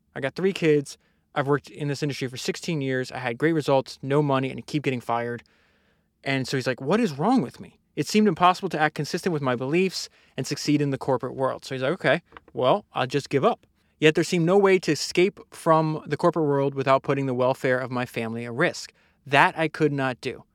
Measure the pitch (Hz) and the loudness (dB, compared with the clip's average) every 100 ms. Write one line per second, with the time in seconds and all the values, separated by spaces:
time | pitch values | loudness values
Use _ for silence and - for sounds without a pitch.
0 | _ 160 135 - 185 185 160 147 143 - | _ -6 -6 -2 -2 2 4 4 0 -10
1 | _ _ _ - 135 143 - - 143 135 | _ _ _ -4 0 -2 -4 -8 -6 -4
2 | 151 131 131 123 - 180 - 160 135 127 | -6 -6 -8 -6 -6 -6 -6 -4 -2 -4
3 | 127 123 123 120 156 160 143 135 - - | -4 -6 -6 -2 0 0 2 0 0 -8
4 | 135 143 147 135 131 127 - 151 139 127 | -2 0 2 0 -2 -8 -6 -4 -4 -4
5 | - 117 120 120 - _ _ _ _ _ | -2 -4 -4 -8 -14 _ _ _ _ _
6 | _ _ 139 135 127 139 123 123 139 208 | _ _ -4 -2 -2 -2 -2 -4 -2 0
7 | 226 135 180 262 127 - 92 _ _ - | 0 0 0 0 0 -8 -20 _ _ -8
8 | 147 214 214 160 180 175 190 156 151 - | 0 2 4 4 4 2 -2 -2 -2 -2
9 | 147 180 202 156 135 123 131 170 190 - | -6 -4 -4 -2 -2 -2 0 0 0 -2
10 | - _ _ - 135 143 - 147 143 131 | -12 _ _ -10 -6 -4 0 2 2 -2
11 | - 127 127 127 131 113 - 131 131 180 | -2 -2 -2 -4 -4 -4 -10 -6 -4 0
12 | 147 156 - - - 127 127 196 - - | 0 0 -2 -20 -12 0 2 2 0 -4
13 | 127 143 - 139 185 - _ _ _ _ | -2 -2 -2 2 2 0 _ _ _ _
14 | 151 160 160 180 165 196 196 190 - 147 | 4 4 2 2 4 6 6 4 2 -2
15 | - - 190 - - - 170 160 156 156 | 0 2 2 0 -16 -4 2 4 4 -2
16 | - 147 175 165 151 139 139 139 135 135 | -6 0 0 2 2 2 0 -2 2 2
17 | - 139 135 123 127 131 135 127 127 127 | 2 -2 -2 0 0 2 0 0 -2 -4
18 | 123 123 113 117 120 117 165 - - _ | -4 -6 -6 -6 -8 -2 -2 -2 -12 _
19 | _ _ - 135 175 160 160 - 156 143 | _ _ 0 4 4 2 -4 0 0 0
20 | 131 120 127 95 - | -4 -4 -8 -10 -14